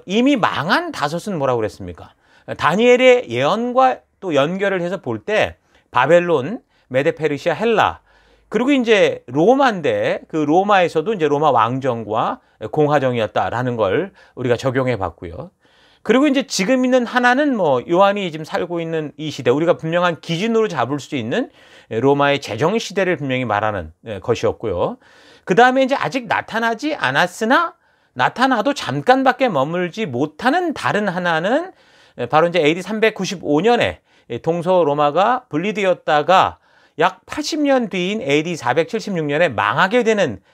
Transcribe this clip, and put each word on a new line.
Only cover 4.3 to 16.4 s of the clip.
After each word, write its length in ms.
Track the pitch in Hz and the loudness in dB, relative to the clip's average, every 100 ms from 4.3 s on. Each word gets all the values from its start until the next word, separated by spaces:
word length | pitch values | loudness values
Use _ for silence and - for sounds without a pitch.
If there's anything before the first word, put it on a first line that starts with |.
| 139 | 0
연결을 460 | 147 190 202 190 | 0 0 -2 -2
해서 160 | 175 185 | -4 -6
볼 220 | 131 110 | -6 -8
때 320 | - 208 95 - _ _ _ | -2 -2 -2 -4 _ _ _
바벨론, 680 | 123 139 175 175 147 143 226 _ _ - | 0 4 4 4 -2 -2 -10 _ _ -4
메데 260 | 127 151 160 | 0 0 0
페르시아, 380 | 156 143 170 | -4 -2 -2
헬라, 480 | 151 226 208 101 76 _ _ _ _ _ | -2 0 2 2 0 _ _ _ _ _
그리고 200 | 208 247 | -2 2
이제 520 | 277 233 208 156 - - | 2 4 4 4 0 -6
로마인데 920 | 131 196 269 269 190 139 104 123 202 - | 2 4 4 2 0 -2 0 -2 -4 -6
그 100 | 160 | -4
로마에서도 760 | 147 170 202 196 170 160 165 | 2 2 4 2 2 0 -2
이제 140 | 214 147 | -2 0
로마 240 | 143 156 | 2 2
왕정과 880 | 120 113 131 131 117 104 110 165 - _ _ 110 | 4 2 0 -2 -4 -4 -2 -2 -6 _ _ -6
공화정이었다라는 1040 | 151 147 147 131 120 104 117 95 113 127 117 | 0 2 2 0 -2 -2 -2 -2 -2 -4 0
걸 360 | 98 120 196 _ - | 0 0 -4 _ -20
우리가 240 | - 123 117 | -8 -2 0
적용해 400 | 135 127 127 107 | 0 -2 -2 -2
봤고요. 540 | 90 - 87 82 175 _ _ _ _ _ | -6 -8 -16 -14 -16 _ _ _ _ _
그리고 240 | - 247 302 | 2 2 4
이제 220 | 269 | 0